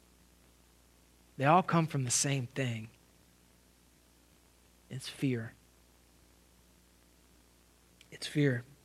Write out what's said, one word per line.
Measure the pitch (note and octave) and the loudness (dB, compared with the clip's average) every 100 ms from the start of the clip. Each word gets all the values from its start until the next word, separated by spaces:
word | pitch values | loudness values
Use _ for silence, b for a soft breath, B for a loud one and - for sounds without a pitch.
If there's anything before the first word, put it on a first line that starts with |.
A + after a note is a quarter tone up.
| - - - - - - _ _ - _ - - _ - | -20 -20 -20 -20 -20 -20 _ _ -20 _ -20 -20 _ 0
they | |
all | C3+ E3+ | 4 6
come | F3+ E3 D#3+ | 4 2 2
from | C#3+ | 0
the | B2 | 0
same | - C#3+ C#3 A#2+ | 0 0 -2 -4
thing. | - B2+ A2+ A2+ - _ _ _ _ _ _ _ _ _ _ _ _ _ _ _ _ _ _ - | -4 -6 -6 -10 -18 _ _ _ _ _ _ _ _ _ _ _ _ _ _ _ _ _ _ -14
It's | B2+ - | -12 -12
fear. | - C#3 A#2+ A2+ - _ _ - - - - - _ _ - - _ _ _ _ _ _ - _ _ _ _ _ - - | -4 -2 -2 -6 -14 _ _ -20 -20 -20 -20 -20 _ _ -20 -20 _ _ _ _ _ _ -20 _ _ _ _ _ -20 -20
It's | - - | -14 -6
fear. | D3+ C#3+ A#2+ A#2+ - | 0 2 0 -6 -20